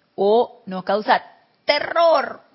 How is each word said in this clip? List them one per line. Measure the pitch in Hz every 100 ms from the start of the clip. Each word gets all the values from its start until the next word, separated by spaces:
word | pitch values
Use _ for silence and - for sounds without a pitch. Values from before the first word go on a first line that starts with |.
| _ -
¿O | 202 226 233 - -
nos | 185
causa | 180 202 214 208 - _ _ _ -
terror, | 294 302 339 339 302 254 - _